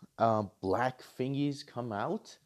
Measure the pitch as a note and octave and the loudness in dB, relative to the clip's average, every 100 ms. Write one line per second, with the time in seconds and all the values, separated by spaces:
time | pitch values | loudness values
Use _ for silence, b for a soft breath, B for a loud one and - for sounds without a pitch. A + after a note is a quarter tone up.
0 | - - A2+ A2 G2+ - F#2+ F#2+ B2 - | -12 2 4 4 0 -4 0 2 0 -2
1 | - - B2+ C#3 C#3+ C#3+ - B2+ A#2+ G2+ | -12 -6 -2 0 0 -2 -8 -8 -6 -4
2 | C3 G#3+ - - | -2 -4 -8 -20